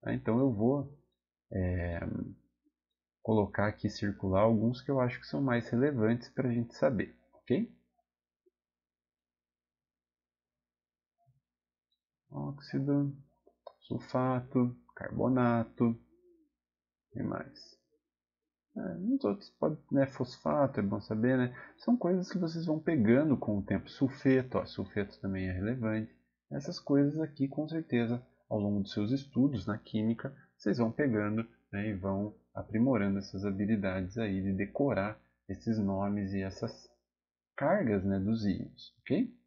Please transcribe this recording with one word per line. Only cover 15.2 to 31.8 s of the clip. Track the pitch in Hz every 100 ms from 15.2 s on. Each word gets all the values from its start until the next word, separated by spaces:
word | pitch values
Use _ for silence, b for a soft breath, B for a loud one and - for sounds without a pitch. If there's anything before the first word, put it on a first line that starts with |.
| 123 127 120 117 113 - 120 113 - _ _ _ _ _ _ _ _ _ _ -
e |
mais. | - - - - - _ _ _ _ _ _ _ _ _ _ 214
É, | - 170
uns | 196 277
outros | 214 202 -
pode, | _ 151 151 -
né, | 139 135
fosfato, | - 131 - - 151 135 135
é |
bom | 98 101
saber, | - 107 120 131
né? | 123 B B B
São | - 247
coisas | 175 185 185
que | 180
vocês | 170 165 165
vão | 156
pegando | 160 165 104 120 156 127
com | - 104
o |
tempo. | 95 98 -
Sulfeto, | - 131 - 139 131 127 -
ó, | -
sulfeto | - 95 - 101 -
também | 98 95 92
é |
relevante. | 90 104 127 113 110 110 - _ _ _
Essas | 143 143 175
coisas | - 139 143 156
aqui, | 156 - 135
com | 135 156
certeza, | 160 160 120 117 120 - b b
ao | 110
longo | 101 101
dos | 98
seus | - 104
estudos | 135 139 - 139 120 95
na | 107
química, | - 110 110 113 135 B B B
vocês | - 160
vão | 113
pegando, | 117 147 107 104 107 113 _ _
né, | 101